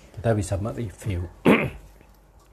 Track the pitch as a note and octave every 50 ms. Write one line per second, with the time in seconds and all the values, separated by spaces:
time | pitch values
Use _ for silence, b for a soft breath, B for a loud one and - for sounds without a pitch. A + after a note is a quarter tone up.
0 | - - - - - A#2 A2 G#2 G2 - G2+ F2+ G2+ A#2 - A#2+ A#2 G2+ - -
1 | - A2+ F#2+ F2 F2+ F2 - - - - A3 A3+ - - - - - - - -
2 | - - - _ - _ _ - - -